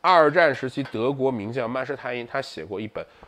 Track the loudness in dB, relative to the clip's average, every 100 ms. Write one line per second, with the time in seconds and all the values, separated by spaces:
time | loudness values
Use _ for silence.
0 | 4 6 6 6 4 2 -6 -6 -6 -2
1 | -2 0 -2 -2 -4 -6 -4 -6 -6 -8
2 | -8 -8 -6 -8 -8 -10 -10 -8 -8 -10
3 | -12 _